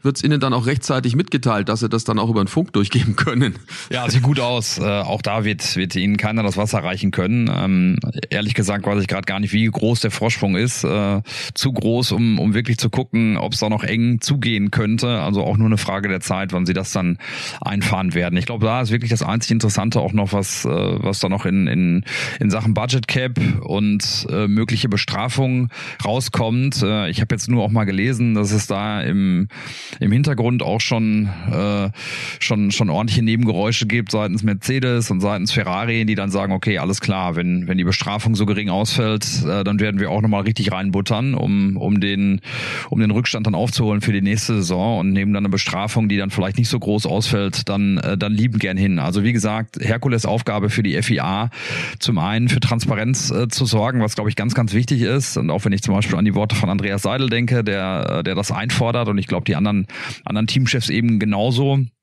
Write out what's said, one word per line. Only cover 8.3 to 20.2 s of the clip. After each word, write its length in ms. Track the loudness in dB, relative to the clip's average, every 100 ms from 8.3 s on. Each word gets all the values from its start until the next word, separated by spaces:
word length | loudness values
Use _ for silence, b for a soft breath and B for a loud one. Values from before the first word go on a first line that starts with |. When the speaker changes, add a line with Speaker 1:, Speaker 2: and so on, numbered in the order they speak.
Speaker 2:
ehrlich 240 | -4 -2
gesagt 320 | 0 0 0 0
weiß 160 | 0
ich 60 | 0
grad 180 | -2 -4
gar 140 | -4
nicht, 120 | 0
wie 140 | 2 2
groß 340 | 2 2 2
der 100 | 0
Vorsprung 460 | 0 -2 0 0 2
ist. 280 | 0 0
Äh, 360 | 0 0 0 -2 B B B
zu 180 | -2 -2
groß, 420 | 0 0 0 0
um, 260 | 2 2 4
um 160 | 2
wirklich 240 | 2 0 0
zu 100 | 0
gucken, 480 | -2 -2 0 2 0
ob's 220 | -2 -2
da 100 | -2
noch 160 | -2
eng 380 | -2 0 2 0
zugehen 480 | 0 0 0 0 0
könnte. 500 | 0 0 0 0 0
Also 240 | 0 0
auch 140 | 0 2
nur 80 | 4
eine 100 | 2
Frage 320 | 0 -2 -2
der 120 | -4
Zeit, 340 | -2 -2 -2
wann 100 | -2
sie 80 | 0
das 200 | 0 -2
dann 260 | -2 0 -2 B B B B
einfahren 540 | -4 -2 0 0 0
werden. 240 | 0 0 0
Ich 80 | -2
glaub, 160 | 0
da 180 | 0 0
ist 100 | 0
wirklich 200 | 0 0
das 120 | 0
einzig 280 | 0 -2 0
Interessante 480 | 2 2 2 0 0
auch 140 | 2
noch, 200 | 0